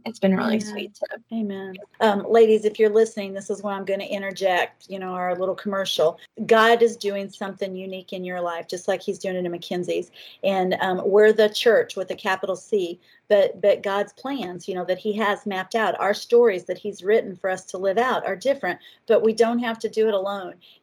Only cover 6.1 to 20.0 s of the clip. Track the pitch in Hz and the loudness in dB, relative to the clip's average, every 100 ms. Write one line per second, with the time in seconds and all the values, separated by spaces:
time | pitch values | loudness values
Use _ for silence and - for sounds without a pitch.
6.1 | 165 - - 208 226 220 233 226 220 202 | 0 -14 -12 2 4 6 6 4 0 -6
7.1 | 202 196 - 196 196 196 185 190 185 185 | -6 -8 -10 -12 -8 -8 -8 -10 -12 -12
8.1 | 190 180 180 175 170 170 180 - 185 - | -10 -8 -6 -6 -8 -8 -8 -4 -4 -4
9.1 | 180 196 185 180 170 - 180 175 170 180 | -6 -6 -4 -6 -8 -6 -6 -2 -4 -6
10.1 | - - - 196 190 185 185 190 185 196 | -14 -20 -6 -2 0 0 0 -2 -2 2
11.1 | 196 214 214 214 208 240 202 - - 185 | 6 6 6 2 4 4 4 2 -4 -8
12.1 | 185 208 190 190 185 - 208 175 170 _ | -6 -4 -4 -4 -6 -2 -2 -2 -8 _
13.1 | _ _ 208 190 190 202 - 202 196 202 | _ _ 4 4 2 2 2 0 -2 -4
14.1 | _ 262 277 180 180 - 185 175 180 214 | _ -8 -6 -8 -10 -8 -6 -2 -2 -2
15.1 | 202 208 202 214 190 185 226 208 165 190 | 0 0 -2 -4 -6 -4 0 0 0 0
16.1 | 208 - 233 240 185 - 180 208 196 180 | -2 2 6 6 2 -4 -8 -8 -8 0
17.1 | 220 - 180 196 185 - 190 190 190 254 | 0 0 -6 -4 -4 -8 -4 -2 0 0
18.1 | 202 - 190 254 269 185 175 - _ _ | 0 -2 -4 -2 -2 -2 -8 -12 _ _
19.1 | 208 214 220 226 240 240 226 220 220 | 4 4 2 2 2 -2 -4 -6 0